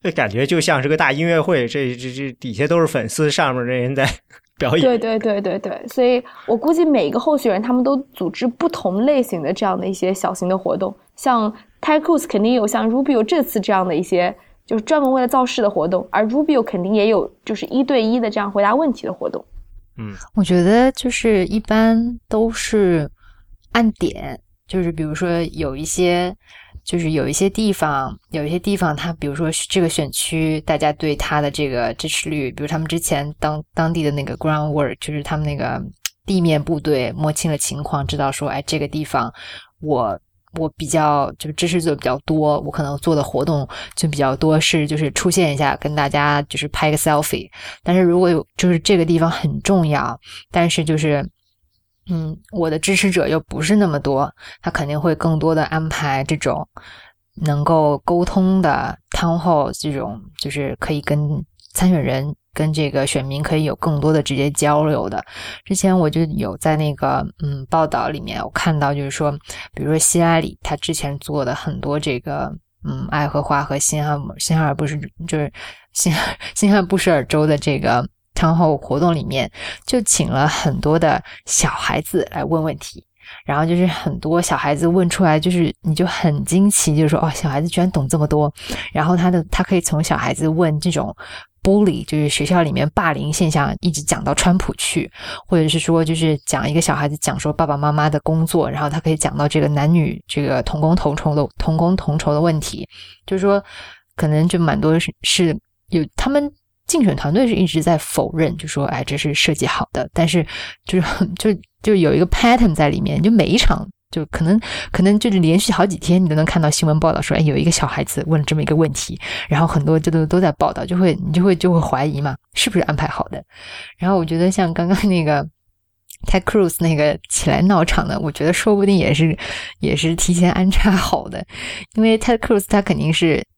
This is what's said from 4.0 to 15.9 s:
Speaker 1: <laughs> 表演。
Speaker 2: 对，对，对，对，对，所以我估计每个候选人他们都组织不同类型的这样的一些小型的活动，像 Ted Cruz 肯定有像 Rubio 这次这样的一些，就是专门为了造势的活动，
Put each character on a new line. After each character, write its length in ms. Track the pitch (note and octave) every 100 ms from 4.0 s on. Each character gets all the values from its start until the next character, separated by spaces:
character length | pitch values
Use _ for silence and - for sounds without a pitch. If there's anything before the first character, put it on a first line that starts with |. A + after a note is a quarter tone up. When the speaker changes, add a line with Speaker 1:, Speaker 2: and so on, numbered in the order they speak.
| C3+ - _
Speaker 1:
<laughs> 260 | - _ _
表 200 | C3 D#3+
演。 40 |
Speaker 2:
对， 160 | C4 A#3
对， 220 | A3+ A3
对， 220 | A3 G3+
对， 180 | G3+ G3
对， 280 | G3+ - A3+
所 160 | -
以 200 | B3 B3 B3 - -
我 100 | A3
估 160 | C#4
计 140 | E4 E4
每 240 | C4 D3+
个 100 | A#3
候 180 | - D4
选 140 | A#3
人 100 | F#3+
他 120 | A3+
们 100 | B3
都 140 | B3+ C#4 C#4
组 160 | - F3
织 180 | - A#3+
不 220 | - E4+
同 360 | E4+ G3 F#3+ B3+
类 160 | D4
型 200 | A#3 F3
的 100 | C#3+
这 140 | F#3+ G3+
样 120 | F#3
的 80 | F#3
一 80 |
些 200 | F#3+ F#3
小 200 | F#3+ F#3
型 140 | F#3 F3+
的 100 | F#3+
活 200 | F#3 F#3
动， 180 | F#3+ - _ -
像 360 | C#4 A#3+ G#3+ G#3+ _ _
Ted 200 | - D#4
Cruz 240 | D#4 D#4+ -
肯 140 | G#3
定 120 | A3
有 120 | B3+ G#3
像 240 | A3 A3
Rubio 340 | B3 C#4 B3+
这 180 | A3 F4
次 180 | B3+ A3
这 140 | G3
样 120 | F#3+ F#3
的 80 |
一 80 | D#3
些， 320 | F3+ F3+ F3+ - _ _ -
就 100 | A3
是 60 |
专 180 | G#3+ D#4
门 100 | C4+
为 80 | C4
了 80 | B3
造 160 | C4
势 200 | B3 -
的 60 | G#3
活 180 | G#3
动， 200 | D#3+